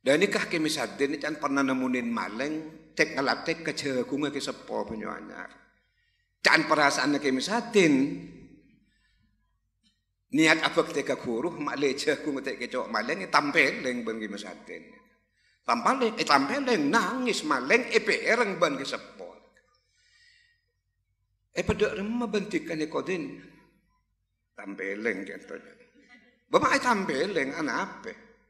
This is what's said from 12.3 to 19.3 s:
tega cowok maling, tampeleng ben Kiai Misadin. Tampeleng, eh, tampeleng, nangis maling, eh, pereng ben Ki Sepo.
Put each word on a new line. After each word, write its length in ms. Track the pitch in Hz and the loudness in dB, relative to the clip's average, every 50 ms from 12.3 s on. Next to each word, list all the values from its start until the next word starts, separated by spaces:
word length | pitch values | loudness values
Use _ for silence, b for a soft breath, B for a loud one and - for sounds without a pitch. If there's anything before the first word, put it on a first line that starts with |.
| 135 131 | -4 -4
tega 240 | 135 135 113 - 120 | -4 -6 -6 -6 -8
cowok 240 | 120 - 127 107 95 | -4 -4 -4 -4 0
maling, 400 | 113 107 107 120 160 190 185 - | -2 -2 0 0 -4 -4 -4 2
tampeleng 720 | - 143 147 143 139 165 143 131 - 117 143 127 123 123 | 4 4 4 4 4 4 4 4 2 0 -4 -4 -4 -2
ben 160 | 113 113 110 113 | -4 -4 -6 -6
Kiai 80 | 107 | -6
Misadin. 560 | 101 101 98 - 92 87 - - - 87 85 - - - - _ _ _ _ _ _ _ _ _ _ _ _ | -8 -8 -10 -10 -12 -14 -16 -16 -16 -16 -16 -16 -20 -20 -20 _ _ _ _ _ _ _ _ _ _ _ _
Tampeleng, 560 | _ - 123 120 113 202 262 269 254 220 - - | _ 0 0 2 2 2 2 2 0 -2 0 -2
eh, 80 | 160 | 4
tampeleng, 640 | 156 147 135 139 - 233 285 285 - 226 180 143 139 | 6 6 6 6 2 -2 -2 0 0 2 2 2 2
nangis 560 | 185 233 196 185 233 254 254 240 185 - - | 2 2 2 2 -2 -2 -2 0 -2 -2 0
maling, 480 | 151 143 127 123 143 208 240 247 - 202 | 0 0 0 4 4 2 2 4 2 2
eh, 80 | 226 | 2
pereng 560 | 220 202 156 120 - 151 214 240 240 202 185 165 | 2 2 0 0 2 2 2 2 2 -2 2 0
ben 160 | 175 156 143 | 0 0 0
Ki 80 | 131 | -4
Sepo. 480 | 135 - 123 110 - - - - 90 87 | -6 -6 -8 -8 -10 -14 -16 -16 -16 -16